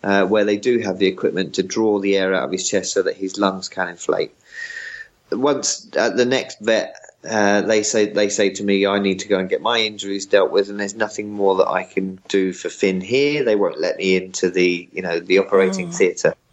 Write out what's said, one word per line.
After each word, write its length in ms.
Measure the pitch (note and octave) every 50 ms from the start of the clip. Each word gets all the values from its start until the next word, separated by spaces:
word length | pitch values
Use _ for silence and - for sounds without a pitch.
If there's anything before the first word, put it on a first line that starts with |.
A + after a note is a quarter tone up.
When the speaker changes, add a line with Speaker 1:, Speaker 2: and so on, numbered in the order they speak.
| -
Speaker 1:
uh, 220 | G2+ G2 G2 G2
where 200 | F#2+ G#2+ G#2+ G#2
they 120 | G#2 G#2 G2+
do 220 | - C3 B2 A#2
have 180 | A2 G2 F#2 F#2+
the 100 | G2 F#2
equipment 480 | F#2 - - - - F2+ F#2+ - -
to 80 | - F#2+
draw 360 | F#2+ - A2+ A2 A2 G#2 G2+
the 180 | G2 G2 G2 G2
air 160 | F#2+ F#2+ F#2+
out 100 | F#2 -
of 60 | C2+
his 160 | F2+ F#2 - -
chest 260 | - G2 - - -
so 100 | G2+ F2+
that 120 | - - -
his 200 | G2 F#2+ F#2 G2+
lungs 320 | G2+ G2 F#2+ F#2+ F#2 -
can 180 | - - F#2 F2
inflate. 440 | F2 E2+ - - E2+ - D#2+ - _ _ _ _ - - - - - - - - - - - - _ _ _ _
Once 560 | - A2+ C3 D3 C#3+ C3 - - - - - G2+ - D2
at 180 | G#2+ A#2 -
the 100 | B2 B2
next 340 | B2 C3+ B2+ - - - -
vet, 340 | G#2+ A2+ A2+ G#2+ - - - - - - - _ - -
uh, 320 | A2+ G#2+ G#2 G2+ G2+ G#2
they 220 | F#2 G#2 A2+ A2 G#2+
say, 220 | - - A2 G#2+
they 240 | G#2 G#2 G#2 G#2 G2+
say 200 | - - G#2 G2
to 120 | F#2+ - G#2
me, 220 | G2+ G2 F#2+ G2
"I 140 | G2 G2 G2+
need 200 | G2+ G2 F#2+ F#2
to 80 | - -
go 100 | G2+ F#2+
and 120 | F#2+ F#2
get 120 | F#2+ -
my 180 | - A2+ A#2+ A#2
injuries 460 | A2 G#2+ G#2+ G#2 G2+ G2 G2 G2 G2
dealt 260 | - - G2+ - -
with, 180 | - - G3 G2+
and 100 | G3+ G3+
there's 160 | G#3 G2 G2
nothing 360 | - G#2+ G#2 - - G#2+ G#2 G#2
more 220 | G#2 G2+ G2 F#2+ F#2
that 100 | - -
I 160 | - F#2 F#2
can 360 | - - F#2+ F#2+ F#2+ F#2 F#2 - -
do 240 | - G2 F#2+ F#2 F2
for 160 | - - F2
Finn 320 | - - - G2 F#2+ F#2
here. 420 | F#2 G2 A#2+ C3+ C#3+ D3 D3 D3+ C3+
They 120 | A#2+ G#2+
won't 260 | G#2 G2+ F2 - -
let 160 | E2+ F2 - -
me 180 | F#2+ F#2+ F#2
into 340 | F#2 F#2 F#2 F#2 - - F2+
the, 380 | F2+ F#2 F2+ F2+ F2 F2 F2 - -
you 80 | F#2
know, 180 | F2+ F2 E2+ E2+
the 200 | E2+ F#2 F#2+ G2
operating 500 | F#2+ - G2+ F#2+ F#2+ F#2+ F#2+ F#2+ F2+ E2+
Speaker 2:
Mm. 60 | E2+
Speaker 1:
theatre." 400 | - F#2+ F2+ F2 - - E2 D#2 - _ _